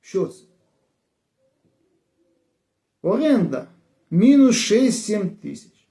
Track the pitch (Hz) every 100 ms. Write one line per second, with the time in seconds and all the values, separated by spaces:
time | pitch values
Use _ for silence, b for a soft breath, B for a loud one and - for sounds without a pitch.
0 | _ 190 156 - _ _ _ _ _ _
1 | _ _ _ _ _ _ _ _ 370 _
2 | _ _ _ _ _ _ _ _ _ _
3 | 165 226 311 262 175 131 - _ _ _
4 | _ 165 233 277 262 226 - 214 262 -
5 | - 208 185 - 147 - - _ _